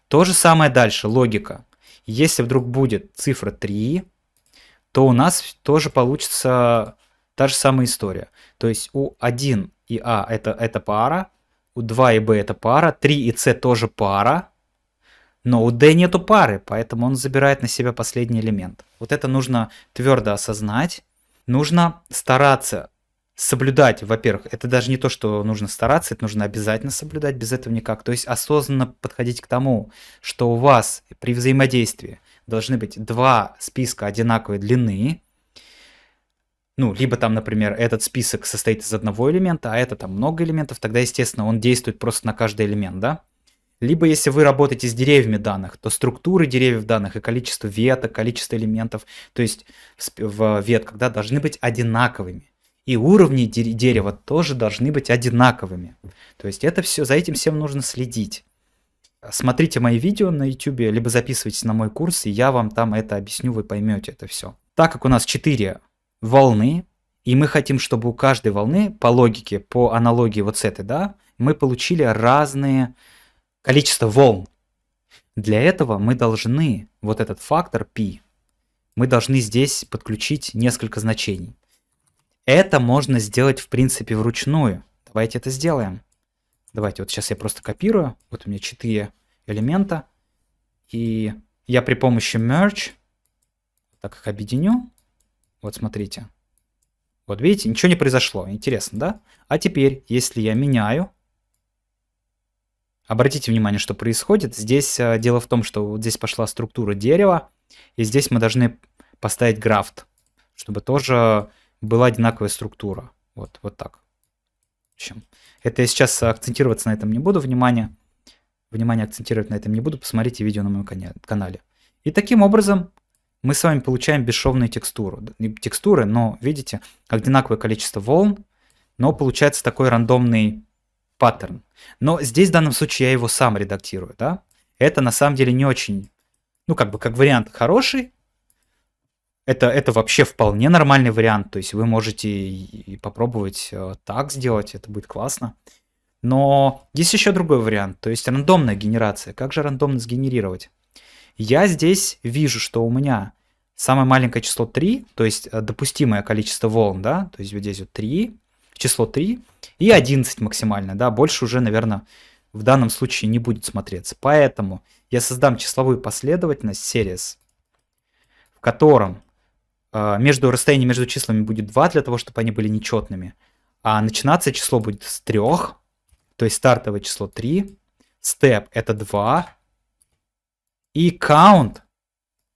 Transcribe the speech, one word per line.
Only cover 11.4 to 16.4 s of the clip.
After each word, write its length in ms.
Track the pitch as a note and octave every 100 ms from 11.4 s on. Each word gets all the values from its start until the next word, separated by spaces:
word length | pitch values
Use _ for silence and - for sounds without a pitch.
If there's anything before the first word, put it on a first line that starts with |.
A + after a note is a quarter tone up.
| _ _ _
у 60 | -
два 320 | A2+ A#2 B2+
и 60 | A2
Б 180 | G#2+ G#2+
это 160 | G#2
пара, 400 | G2 A2 C#3 E3
три 340 | - C#3 C#3+ A#2
и 80 |
С 200 | - C3+
тоже 340 | A#2 B2+ A#2 A2+
пара, 640 | - G2+ G2 A2 D#3+ - _ _ _ _ _ _ _ _ _
но 200 | B2 A#2+
у 60 | A#2
Д 240 | A#2 D3
нету 260 | E3 F3+ F3+
пары, 400 | - G#3+